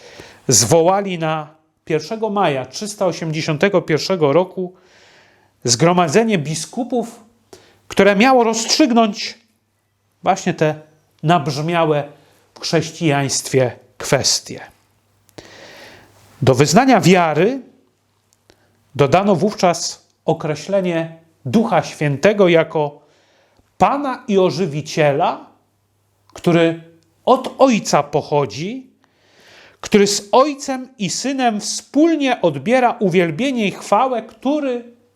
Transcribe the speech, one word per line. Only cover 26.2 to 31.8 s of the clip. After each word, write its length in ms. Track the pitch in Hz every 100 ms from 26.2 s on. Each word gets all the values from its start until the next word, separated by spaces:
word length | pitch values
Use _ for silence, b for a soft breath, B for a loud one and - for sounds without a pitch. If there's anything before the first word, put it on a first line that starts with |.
| _
który 500 | - 175 170 165 165 - _ _ _
od 300 | - 262 247 -
Ojca 440 | 262 208 - 160
pochodzi, 880 | 143 147 - 147 131 120 185 262 - _ b b b b b b b b
który 260 | - 208 202
z 220 | - -
Ojcem 560 | 240 294 285 - 262 254 -
i 120 | 185
Synem 500 | - 254 269 240 208
wspólnie 840 | - -